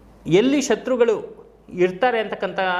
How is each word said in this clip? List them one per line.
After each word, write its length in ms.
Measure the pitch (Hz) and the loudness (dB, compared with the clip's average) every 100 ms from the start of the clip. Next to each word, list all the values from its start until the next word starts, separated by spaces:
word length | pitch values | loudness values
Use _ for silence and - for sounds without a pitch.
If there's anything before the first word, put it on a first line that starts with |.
| - - - | -20 -14 0
ಎಲ್ಲಿ 340 | 170 254 285 | 2 4 2
ಶತ್ರುಗಳು 800 | - 214 247 247 233 208 - - - _ - | 0 -2 0 0 2 0 -4 -16 -20 _ -10
ಇರ್ತಾರೆ 480 | 180 180 185 247 226 | 0 0 2 0 0
ಅಂತಕ್ಕಂಥ 380 | 208 214 190 190 190 180 | -4 -6 -6 -2 -2 -2